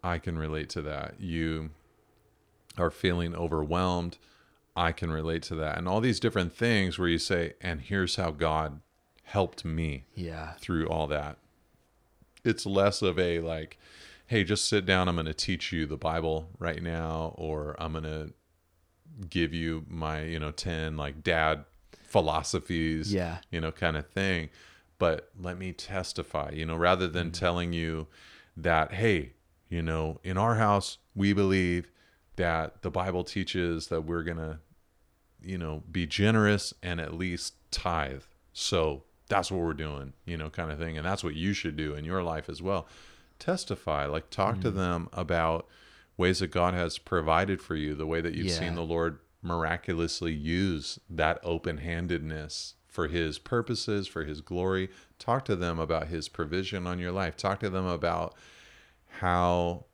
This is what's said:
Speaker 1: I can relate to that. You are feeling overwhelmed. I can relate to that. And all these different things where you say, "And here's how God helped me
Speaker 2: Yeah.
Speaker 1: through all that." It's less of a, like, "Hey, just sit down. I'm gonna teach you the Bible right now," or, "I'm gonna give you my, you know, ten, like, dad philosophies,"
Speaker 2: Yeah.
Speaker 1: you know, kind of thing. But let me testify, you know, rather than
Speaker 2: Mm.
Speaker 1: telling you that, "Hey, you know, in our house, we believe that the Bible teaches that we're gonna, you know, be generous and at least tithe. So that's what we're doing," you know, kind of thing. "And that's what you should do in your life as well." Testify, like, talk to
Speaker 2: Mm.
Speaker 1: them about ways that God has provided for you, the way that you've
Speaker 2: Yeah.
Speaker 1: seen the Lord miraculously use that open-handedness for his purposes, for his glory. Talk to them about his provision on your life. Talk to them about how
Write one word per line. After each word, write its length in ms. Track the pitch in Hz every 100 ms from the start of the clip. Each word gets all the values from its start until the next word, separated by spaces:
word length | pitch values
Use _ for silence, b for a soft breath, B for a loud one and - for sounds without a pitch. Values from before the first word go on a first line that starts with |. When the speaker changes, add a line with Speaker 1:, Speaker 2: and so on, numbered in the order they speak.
Speaker 1:
I 160 | 87 85
can 180 | - 82
relate 320 | 78 78 76
to 120 | -
that. 360 | 73 71 73 -
You 520 | 95 82 80 80 78 76 _ _ _ _ _ _ _ _ _ -
are 140 | 87
feeling 440 | - 92 87 85 82
overwhelmed. 840 | 85 78 76 85 92 87 87 - b b b b _ -
I 160 | 85
can 180 | 85 85
relate 300 | 80 80 82
to 120 | - 80
that. 220 | 78 78
And 100 | 90
all 100 | 101
these 200 | 123 117
different 340 | 117 104 87
things 440 | - 117 110 92 82
where 120 | 90
you 80 | 82
say, 380 | - 90 82 -
"And 220 | 92 80
here's 340 | 67 98 90 -
how 160 | 87
God 480 | 76 80 78 78 73 _ _ _ _
helped 420 | - 104 90 - 85
me 400 | 80 80 69 - -
Speaker 2:
Yeah. 380 | 85 80 80 80
Speaker 1:
through 280 | - 85 80
all 200 | 82 76
that." 300 | 73 73 76 _ _ _ _ _ _ _ _ _ _ 123
It's 200 | 107 104
less 360 | 98 101 101
of 180 | 98 90
a, 200 | 90 85
like, 360 | 82 80 78 - B B B B B
"Hey, 160 | 117 92
just 200 | 104 -
sit 160 | 104 92
down. 240 | 92 90
I'm 60 | 85
gonna 160 | 78
teach 380 | 78 - 87 -
you 120 | 85 78
the 120 | 76
Bible 520 | 80 82 80 80 80 -
right 220 | 85 80
now," 520 | 85 82 80 80 80 -
or, 400 | 78 78 76 73
"I'm 140 | 80
gonna 360 | 78 78 78 76 - _ _ _ _ _ _ - 135 90
give 260 | 90 82
you 320 | 82 82 80 78
my, 320 | 82 78 78
you 160 | 80 82
know, 120 | 76
ten, 440 | 76 90 80 80 78
like, 280 | 73 73
dad 420 | 82 82 78 78 71 _ _ -
philosophies," 1080 | - 107 78 78 - 95 - 85 80 80 85
Speaker 2:
Yeah. 260 | 98 87 85 -
Speaker 1:
you 80 | 85
know, 120 | 80
kind 260 | - 87 78
of 100 | 73
thing. 420 | - 98 90 76 B B B B _
But 340 | 87 78 - -
let 180 | 90 90
me 160 | 92
testify, 760 | 85 - 98 92 - 85 - 71
you 140 | 78 80
know, 100 | 80
rather 320 | 87 92 90
than 220 | 85 85
Speaker 2:
Mm. 20 |
Speaker 1:
telling 400 | 85 90 87 87
you 340 | 87 82 80 80 B B B B -
that, 360 | 85 80 76
"Hey, 400 | 92 113 92 67 - _ _ _
you 120 | 85
know, 380 | 82 80 78 78
in 140 | 90 92
our 180 | 113 110
house, 420 | 107 101 - - _ -
we 160 | 98
believe 580 | 101 98 95 90 87 85 b b b b -
that 460 | 87 82 78 -
the 100 | 92
Bible 320 | 90 92 90
teaches 640 | 90 - 95 95 87 82 -
that 140 | 82
we're 220 | 80 85
gonna, 360 | 82 82 80 78 - _ _ _ _ _ _ _
you 160 | 90 92
know, 260 | 82 78 -
be 140 | 87 82
generous 680 | - 101 113 104 101 - -
and 160 | 90 85
at 140 | 76
least 400 | 82 92 87 - _ _
tithe. 520 | - 90 82 69 67 - _ _
So 520 | - - 92 80 69 - _ _
that's 220 | 101 87
what 100 | 95
we're 120 | 85
doing," 400 | 78 78 71 69 - -
you 100 | 85
know, 120 | 78
kind 220 | - 82
of 60 | 76
thing. 180 | 82 78
"And 80 | 82
that's 180 | 101
what 120 | 87 76
you 180 | 90
should 240 | 98 85 76
do 160 | 76 73
in 80 |
your 180 | 78 92
life 260 | 87 78 -
as 120 | 73
well." 260 | 87 98 - B B B B _
Testify, 680 | - 180 - 98 - 76 71
like, 240 | 76 -
talk 300 | - 98 117
to 100 | 92
Speaker 2:
Mm. 40 | 95
Speaker 1:
them 340 | 90 87 85
about 520 | - 85 87 82 82 - B B B B -
ways 220 | 90 90
that 80 | 92
God 260 | 90 87
has 240 | 90 85 -
provided 640 | - 90 78 80 98 92
for 140 | - 80
you, 200 | 76 73
the 120 | 78
way 120 | 82
that 140 | 82
you've 140 | 76 95
Speaker 2:
Yeah. 120 | 82
Speaker 1:
seen 160 | 85 85
the 80 |
Lord 360 | 82 82 82 76 _ _
miraculously 920 | 85 85 80 87 - 85 85 - 85
use 680 | 78 73 87 95 80 71 - _
that 300 | 82 80 85
open-handedness 1300 | 87 82 - 76 82 85 87 85 78 78 76 - - - _
for 200 | - 80
his 300 | 85 82 73
purposes, 680 | - 120 113 117 - 104 92
for 180 | 85 76
his 160 | 76
glory. 480 | - 90 92 95 95 B B _
Talk 260 | - 127 135
to 100 | 98
them 240 | 87 82
about 280 | 80 80 80
his 200 | 82 76
provision 580 | - 78 87 95 101 90
on 120 | 90
your 120 | 87
life. 240 | 92 90 -
Talk 220 | 98 98
to 80 | 104
them 160 | 92 92
about 500 | 85 85 85 82 - B B B B B B _ -
how 680 | 90 90 87 87 87 87 -